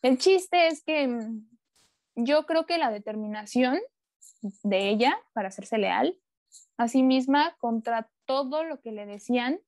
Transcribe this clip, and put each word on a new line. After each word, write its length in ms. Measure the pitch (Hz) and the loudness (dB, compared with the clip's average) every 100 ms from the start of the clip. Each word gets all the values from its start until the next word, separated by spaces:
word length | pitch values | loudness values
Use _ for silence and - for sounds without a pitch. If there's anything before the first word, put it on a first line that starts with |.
El 140 | 254 254 | 4 4
chiste 500 | 370 381 359 349 330 | 6 4 4 4 4
es 160 | 311 | 2
que, 240 | - 311 269 | -2 -2 0
mm, 400 | 240 220 226 220 _ _ _ _ _ _ - | -2 -6 -10 -14 _ _ _ _ _ _ -4
yo 300 | 233 302 311 | 2 2 2
creo 200 | 320 320 | -2 0
que 120 | 339 | -2
la 140 | 277 | -2
determinación 880 | 208 208 214 214 214 208 247 254 294 494 _ _ _ - _ 202 - | -4 -8 -8 -8 -10 -4 0 2 0 -4 _ _ _ -20 _ -12 -8
de 280 | 202 190 196 | -2 0 0
ella 280 | 214 247 403 _ | 2 2 0 _
para 160 | - 190 | -8 -6
hacerse 300 | 196 196 220 | -8 -6 -2
leal 420 | 190 185 277 370 _ _ _ - _ - | 0 0 -2 -4 _ _ _ -20 _ -6
a 120 | 233 | 0
sí 140 | 262 | 2
misma 520 | 262 262 262 277 320 - | 4 4 2 2 2 -2
contra 540 | 240 226 226 233 226 _ - | -4 -4 -4 -4 -6 _ -4
todo 400 | 269 269 302 330 | -2 -2 -4 -6
lo 160 | 294 | -8
que 100 | 233 | -12
le 140 | 214 208 | -12 -12
decían 560 | 202 - 247 247 339 | -16 -2 0 0 -4